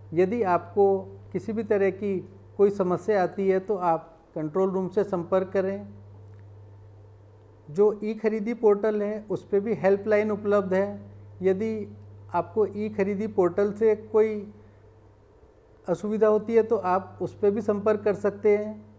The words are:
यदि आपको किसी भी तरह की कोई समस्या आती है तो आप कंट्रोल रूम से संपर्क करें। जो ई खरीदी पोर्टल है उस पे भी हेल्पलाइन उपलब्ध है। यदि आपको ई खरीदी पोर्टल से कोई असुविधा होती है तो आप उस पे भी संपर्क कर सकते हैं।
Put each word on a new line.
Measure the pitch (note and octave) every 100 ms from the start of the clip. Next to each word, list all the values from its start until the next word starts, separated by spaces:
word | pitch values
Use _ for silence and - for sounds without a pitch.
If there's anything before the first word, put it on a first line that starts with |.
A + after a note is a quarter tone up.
| -
यदि | D#3+ F#3 A#3+
आपको | F#3+ F3 E3+ G#3 G3 F#3+ F#3+ - -
किसी | F#3+ F#3+
भी | A3
तरह | G#3+ G#3 G3
की | F#3 G#3 F#3+ - - - -
कोई | G3+
समस्या | G3+ F3+ F3 G3 G#3
आती | F3 F3+ F#3+
है | F#3+
तो | F#3+ G3+
आप | F3 E3 - - _
कंट्रोल | - D#3 E3+ G3
रूम | F#3+ F#3
से | F#3+
संपर्क | G3+ F3+ E3+ F#3+ F#3
करें। | G3 F#3+ G3 G3+ - - - - - - - - - - - - - - - - - -
जो | D3+ G#3 G#3
ई | G#3+
खरीदी | A3 A3 A3 G#3 A#3
पोर्टल | A3+ G3+ A3 G#3+
है | G#3 G#3+ G#3
उस | F#3+ -
पे | G3+
भी | G#3
हेल्पलाइन | F3+ F#3 G3 G#3 G#3 G#3+
उपलब्ध | G#3 G#3 G3+ F#3+
है। | F#3 G3+ G3+ - - - -
यदि | F#3 F#3+ A3 A3 - - - - -
आपको | F3 E3+ A3+ G3+
ई | G#3 G#3+
खरीदी | G#3 G3 G3 G#3+
पोर्टल | G#3+ F3 F3 G#3
से | G#3 A3 G#3+ G#3+
कोई | G#3+ A3 G#3+ G3+ - - - - - - _ _ _ - _ _ - -
असुविधा | E3+ G#3 G#3+ G#3+
होती | G#3+ G#3+
है | A#3
तो | A3 A3+
आप | F#3 F#3 F#3+ -
उस | F#3
पे | - G3+
भी | G#3
संपर्क | A3 G#3 G#3 G#3
कर | G#3 G3
सकते | G#3 G3+ G#3+ G#3
हैं। | G#3+ G#3+ -